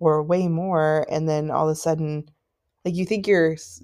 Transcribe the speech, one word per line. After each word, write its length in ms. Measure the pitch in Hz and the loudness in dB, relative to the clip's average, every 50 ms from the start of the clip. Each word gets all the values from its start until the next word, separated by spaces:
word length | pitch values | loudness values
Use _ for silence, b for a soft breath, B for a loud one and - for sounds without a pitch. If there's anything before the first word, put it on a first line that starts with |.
or 220 | 175 160 151 151 151 | 2 2 2 2 2
way 260 | 156 180 185 185 170 | 0 0 0 2 0
more, 560 | 165 165 180 190 180 160 156 156 156 156 151 - | 0 -2 -2 0 0 2 2 2 2 2 0 0
and 180 | - 156 160 160 | -2 -2 0 0
then 220 | 151 151 151 151 | 0 0 -2 -2
all 180 | 127 131 160 156 | -2 0 0 0
of 40 | 156 | -2
a 40 | |
sudden, 540 | 156 - 165 160 156 156 151 151 151 147 _ _ _ _ _ _ _ _ _ _ _ - | -2 0 -2 0 0 -2 -4 -4 -6 -8 _ _ _ _ _ _ _ _ _ _ _ -6
like, 120 | 180 170 | -6 -4
you 100 | 180 185 | -2 -2
think 220 | - 220 202 196 | -2 -2 -2 2
you're 260 | 202 202 175 165 160 160 | 2 4 4 4 2 0
s-, 300 | 156 - - - - | -4 -10 -18 -20 -20